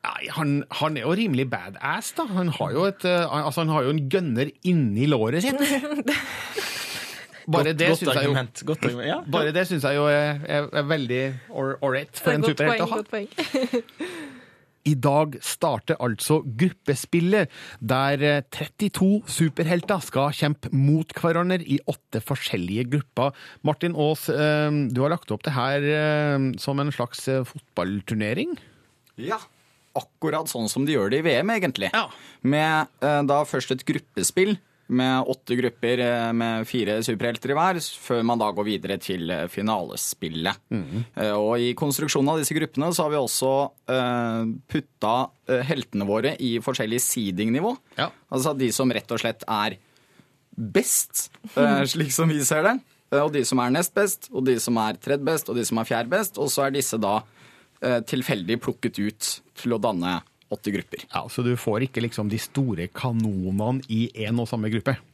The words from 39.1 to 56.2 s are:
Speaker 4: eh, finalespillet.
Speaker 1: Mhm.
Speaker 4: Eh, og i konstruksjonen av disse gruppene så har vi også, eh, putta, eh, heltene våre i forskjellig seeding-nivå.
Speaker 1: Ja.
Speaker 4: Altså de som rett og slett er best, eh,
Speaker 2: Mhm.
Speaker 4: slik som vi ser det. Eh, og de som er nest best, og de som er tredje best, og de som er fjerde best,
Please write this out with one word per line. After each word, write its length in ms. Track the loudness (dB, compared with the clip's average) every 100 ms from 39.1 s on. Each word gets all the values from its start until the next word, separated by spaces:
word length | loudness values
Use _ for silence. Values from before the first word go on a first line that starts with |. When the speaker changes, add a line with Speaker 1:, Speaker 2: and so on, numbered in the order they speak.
| -4 -2
Speaker 4:
eh, 140 | -4 -4
finalespillet. 1080 | -2 0 -2 -4 -6 -6 -6 -8 -2 -2 -4 _
Speaker 1:
Mhm. 360 | -6 -4 -6 -6
Speaker 4:
Eh, 160 | -2 0
og 300 | 2 2 2
i 80 | 0
konstruksjonen 580 | 0 -2 -2 0 2 2
av 80 | 2
disse 160 | 0 -2
gruppene 320 | -2 -2 0
så 140 | 0
har 60 | 0
vi 100 | 0
også, 320 | 0 0 2 2 0 _ -4
eh, 600 | 0 0 0 0 -2 -2 -4 -4
putta, 460 | -4 -4 _ 0 0 0 _ -2
eh, 160 | 0
heltene 460 | 0 -2 -2 -4 0
våre 240 | 2 0 0
i 180 | -2 0
forskjellig 400 | -2 -2 -2 0
seeding-nivå. 800 | -2 -2 -2 0 0 2 0 -4 _ -6
Speaker 1:
Ja. 100 | -6 -6 _
Speaker 4:
Altså 240 | -2 -2 0
de 140 | 0
som 180 | 2 2
rett 220 | 0 -2
og 80 | -2
slett 240 | -2 -4 -4
er 300 | -2 -2 -4 _ _ _ _ _ _ _ -8
best, 720 | 0 0 2 0 -2 -6 -6 -12 -4 2
eh, 60 |
Speaker 2:
Mhm. 240 | 4 4 2
Speaker 4:
slik 240 | 0 0
som 180 | 2 2
vi 120 | 2
ser 200 | 2 4
det. 160 | 4 2 -4 _ _
Eh, 80 | 2
og 120 | 2
de 120 | 2
som 160 | 2 2
er 100 | 4
nest 240 | 2 2
best, 340 | 2 0 0 -6
og 100 | 0
de 140 | 2 2
som 180 | 2 2
er 180 | 0
tredje 300 | -2 -2 0
best, 240 | 0 -2 -2
og 60 |
de 100 | -2
som 140 | 0 -2
er 60 |
fjerde 260 | 0 -2 0
best, 260 | 0